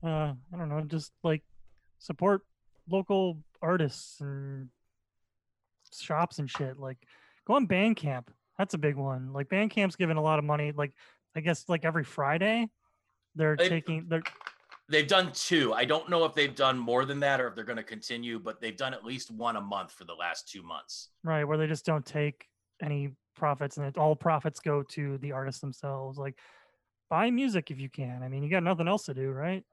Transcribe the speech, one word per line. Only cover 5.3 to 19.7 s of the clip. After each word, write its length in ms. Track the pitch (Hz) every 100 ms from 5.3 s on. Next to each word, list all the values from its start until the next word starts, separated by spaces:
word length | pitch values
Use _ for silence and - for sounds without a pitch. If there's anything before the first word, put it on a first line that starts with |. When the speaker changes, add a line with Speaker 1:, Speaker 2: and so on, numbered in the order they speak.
| _ _ _ _ _ _
Speaker 1:
shops 460 | - - 156 170 -
and 100 | 143
shit. 300 | - 135 135
Like, 180 | 135 127 _ _ _ _ -
go 100 | 277
on 120 | 220
Bandcamp. 600 | 185 214 220 151 127 - - _ -
That's 160 | 196
a 40 | 175
big 180 | 147 139
one. 380 | 135 131 131
Like, 160 | 139 139
Bandcamp's 480 | 190 214 - 190 -
giving 180 | 175 156
a 60 |
lot 180 | 156 151
of 60 | 147
money. 260 | 147 147
Like, 200 | 147 143 - - _ _ 160
I 60 |
guess, 240 | 160 160 -
like, 160 | 170
every 220 | 165 160 131
Friday, 640 | - 139 160 202 226 220 _ _ _ _ _ _ 156
they're 220 | 156 151
Speaker 2:
They 100 | 180
Speaker 1:
taking, 380 | 165 156 160 170
they're 160 | 160 160 - - - - - -
Speaker 2:
They've 200 | 151 147
done 240 | 190 175
two. 400 | 131 - 165 127
I 100 | 110 127
don't 240 | 151 160
know 160 | 175 160
if 100 | 151
they've 180 | 143
done 240 | 120 135 127
more 280 | 117 123 131
than 140 | 143
that 200 | 143 131
or 60 | 123
if 80 | 98
they're 80 |
gonna 180 | 107 113
continue, 560 | 110 110 - 120 120 113
but 240 | 101 107
they've 160 | 113 101
done 160 | 131
at 100 | 135
least 280 | 117 127 -
one 240 | 110 120 110
a 60 |
month 300 | 101